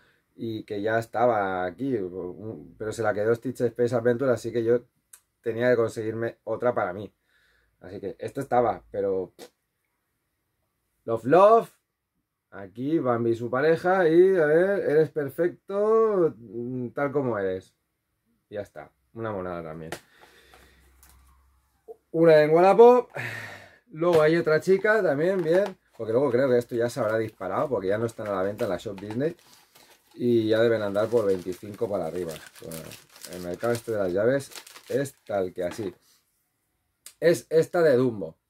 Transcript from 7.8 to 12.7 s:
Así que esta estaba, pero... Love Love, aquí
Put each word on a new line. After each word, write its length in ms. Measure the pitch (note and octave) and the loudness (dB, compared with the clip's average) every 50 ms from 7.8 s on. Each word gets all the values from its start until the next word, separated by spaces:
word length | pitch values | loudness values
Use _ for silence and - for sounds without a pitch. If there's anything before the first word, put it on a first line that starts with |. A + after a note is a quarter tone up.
Así 180 | - F2 G2 F#2+ | -20 -16 -14 -12
que 160 | G2 F#2+ E2 - | -10 -10 -10 -10
esta 220 | G#2+ A2 - C#3 | -12 -10 -8 -10
estaba, 420 | C3+ - B2 B2 A#2+ G#2+ F#2+ F2 - _ | -6 0 2 2 2 2 0 -4 -8 _
pero... 420 | - G2+ G2 G2 F#2+ F#2+ F#2 F2 _ - - - _ _ _ _ _ _ _ _ _ _ _ _ _ _ _ _ _ _ _ _ _ _ _ _ _ _ _ _ _ _ _ | -6 -4 -2 -2 -2 -4 -4 -8 _ -18 -20 -20 _ _ _ _ _ _ _ _ _ _ _ _ _ _ _ _ _ _ _ _ _ _ _ _ _ _ _ _ _ _ _
Love 200 | - A2+ A2 A2 | -4 -4 -4 0
Love, 440 | B2 D3+ F3 G3 G#3 A3+ A#3 F#3 - _ _ _ _ _ _ _ _ _ _ _ _ _ _ _ _ | 2 6 6 8 8 6 6 4 0 _ _ _ _ _ _ _ _ _ _ _ _ _ _ _ _
aquí 480 | F#2 F#2+ G2+ F#2+ | -18 -16 -16 -16